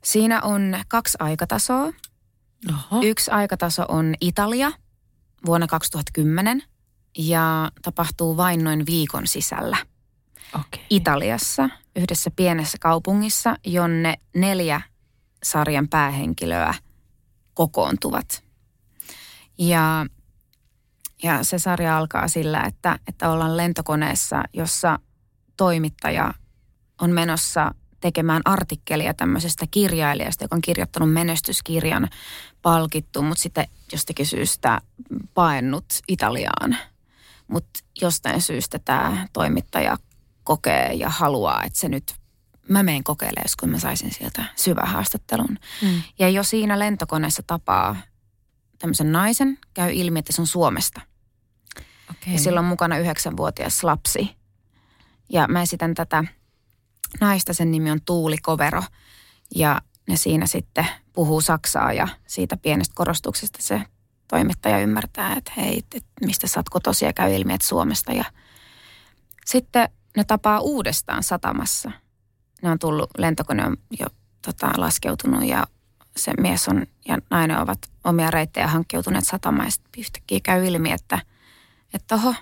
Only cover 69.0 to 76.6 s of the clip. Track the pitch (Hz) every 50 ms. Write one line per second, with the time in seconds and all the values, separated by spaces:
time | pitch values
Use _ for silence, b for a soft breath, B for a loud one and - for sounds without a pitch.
69 | B B B B B _ - _ - - - 254 247 - - 240 226 - - _
70 | _ _ _ 208 202 - 220 208 - 214 208 214 - 285 294 262 - - - -
71 | - - - - 196 - 185 175 - - - - - 208 - - - - 202 -
72 | _ _ _ _ _ _ _ _ _ _ _ _ - 175 165 165 - 160 151 151
73 | - - - - 180 165 160 - - - - - - - - - _ _ 233 -
74 | - - - _ _ _ _ _ - 185 - - - - - - 175 175 175 -
75 | - - - - - - - - - - - - - - _ _ _ _ _ _
76 | _ _ _ - - - - - - 180 - 85